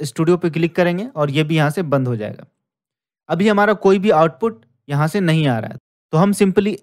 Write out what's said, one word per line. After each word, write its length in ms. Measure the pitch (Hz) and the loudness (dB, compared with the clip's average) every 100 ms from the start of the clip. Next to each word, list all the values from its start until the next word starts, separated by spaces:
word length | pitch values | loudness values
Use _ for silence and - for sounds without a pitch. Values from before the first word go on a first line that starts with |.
स्टूडियो 340 | 151 - 160 180 | -8 -2 0 0
पे 140 | 175 | 0
क्लिक 240 | 156 165 180 | -2 -2 0
करेंगे 300 | 175 175 247 | 0 -2 -6
और 240 | 160 147 | -4 -2
ये 140 | 143 | -2
भी 120 | 151 160 | 0 0
यहाँ 140 | 147 | 0
से 120 | 190 | -2
बंद 240 | 156 139 123 | -2 -2 -2
हो 80 | 113 | -4
जाएगा। 280 | 104 - - _ _ _ _ _ _ _ - | -8 -12 -20 _ _ _ _ _ _ _ -6
अभी 200 | 165 214 | -2 2
हमारा 240 | 208 208 | 2 2
कोई 240 | 214 196 196 | 2 2 2
भी 120 | 208 | 4
आउटपुट 520 | 156 165 - 226 - _ _ - | 4 2 0 -6 -6 _ _ -6
यहाँ 200 | 143 156 | -2 -2
से 120 | 208 | 0
नहीं 260 | 175 160 143 | 0 2 0
आ 100 | 113 | -2
रहा 120 | - | -6
है, 60 | - _ _ _ | -12 _ _ _
तो 60 | 156 | 0
हम 140 | 202 | 2
simply 420 | 202 196 190 196 - | 2 2 2 0 0